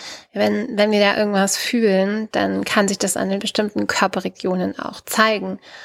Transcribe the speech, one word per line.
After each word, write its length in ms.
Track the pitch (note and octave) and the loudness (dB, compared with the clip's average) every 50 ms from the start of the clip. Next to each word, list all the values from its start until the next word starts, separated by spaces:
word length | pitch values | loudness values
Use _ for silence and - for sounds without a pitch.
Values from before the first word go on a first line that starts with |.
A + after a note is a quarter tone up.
| - - - - - _ - | -16 -16 -16 -16 -18 _ -4
Wenn, 440 | G3+ G#3+ G#3 G#3 G#3 G#3+ - - G3+ | 0 0 2 0 0 -2 -2 0 2
wenn 120 | G#3 G#3+ | 2 4
wir 100 | G#3+ G#3 | 4 4
da 160 | G3+ G3+ G3 | 4 4 4
irgendwas 400 | - G#3+ G#3 G3+ F#3+ G3 G3 - | 2 0 2 2 2 2 2 0
fühlen, 720 | - - - - A#3+ A3+ G#3 F#3+ F#3+ F#3+ G3 G#3 A3 A3 A3 - | -2 -4 -2 0 2 4 4 4 4 2 2 0 -4 -4 -4 -2
dann 320 | - G3+ G3 F#3+ F#3+ F#3+ | 0 0 0 0 -2 -2
kann 240 | - - A3 G3+ G3 | -2 0 2 2 2
sich 100 | G3+ - | 2 0
das 180 | - F#3+ - | -2 -2 -2
an 120 | - G3 F#3+ | -2 -2 -2
den 100 | F#3+ G3 | -2 -2
bestimmten 480 | G3+ G3+ - - G#3 G3+ - G#3 G3+ | -4 -4 -2 0 0 0 0 -2 -2
Körperregionen 920 | - - - G3+ F#3+ - G3 - F#3+ - - - G3 F#3 F#3 F3+ G3 - - | -2 0 0 0 0 0 -2 -4 -6 -6 -4 -4 -2 -2 0 -2 -4 -4 -6
auch 220 | - - - - | -8 -10 -10 -12
zeigen. 600 | - - - - A3 A3 A3 G3 F#3+ F#3+ F#3+ - _ - - - - | -10 -4 2 2 4 4 2 0 -2 -6 -8 -8 _ -16 -20 -20 -20